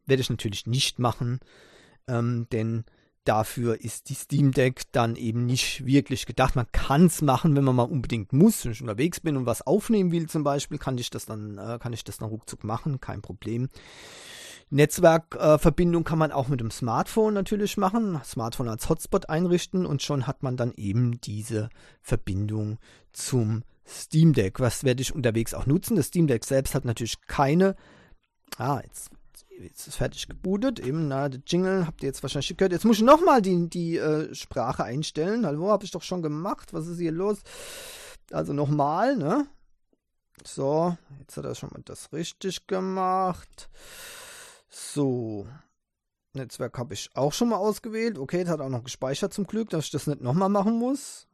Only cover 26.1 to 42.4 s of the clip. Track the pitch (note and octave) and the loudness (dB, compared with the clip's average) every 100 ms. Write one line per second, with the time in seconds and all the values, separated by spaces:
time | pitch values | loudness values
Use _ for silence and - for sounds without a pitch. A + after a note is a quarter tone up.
26.1 | F3+ D#3+ A#2 - C3+ C3+ C#3+ B2 A2+ A2+ | 2 2 2 2 0 0 -2 -2 -4 -4
27.1 | - - - C#3 E3 F#3+ F#3+ - - - | -8 -6 0 4 4 4 2 -10 -20 -20
28.1 | - _ _ _ - B2 C#3 - - - | -20 _ _ _ -8 -4 -4 -6 -16 -18
29.1 | - - - _ F#4 - - - - B2+ | -20 -20 -20 _ -20 -18 -18 -12 -4 -4
30.1 | - - - F#3 G3+ C4 A#3 B2 D#3 D3+ | -4 -12 -8 -4 0 -2 -2 -4 -2 0
31.1 | C3+ C#3+ C3 - E3+ F#3 F#3+ E3 - C#3 | 0 -2 -4 -2 0 2 0 -2 -4 -6
32.1 | C3+ C3+ D3 - F3 F#3+ F3 A3 G#3 A3+ | -6 -6 -6 -6 0 0 2 4 6 8
33.1 | D4+ F4 C4+ F#3+ F3 E3+ F3 E3 E3 C#3+ | 8 8 4 4 2 0 -4 -2 -2 0
34.1 | D3+ D#3 C3+ - - A#2 - A2+ B2+ D#3 | 0 -2 -8 -8 -4 -4 -2 -4 -4 -4
35.1 | - E3+ A3+ F#3+ D3 F#3+ G3+ G3+ F3 - | -4 -2 0 0 -2 0 0 0 -10 -6
36.1 | F#3 D#3+ D3+ F3+ D4 - E3 E3 E3+ E3+ | -4 -4 -4 -4 -6 -8 -10 -8 -4 -4
37.1 | D#3+ G3 G3+ - - - - - - - | 0 -2 -2 -6 -18 -16 -16 -16 -16 -18
38.1 | - _ D#3 D#3+ C#3+ C#3+ D3 C#3+ E3 A#3+ | -20 _ -6 -4 -2 0 2 2 2 2
39.1 | C4+ D3 A#3+ C#4+ - _ _ _ _ _ | 2 0 0 0 -8 _ _ _ _ _
40.1 | _ _ _ - - C#3 D#3 F3 F3 _ | _ _ _ -14 -6 -2 2 0 -2 _
41.1 | C#3 - - C#3 A#2+ - - - - - | -20 -16 -12 -10 -10 -10 -14 -16 -18 -12
42.1 | D3 E3+ - | -8 -8 -8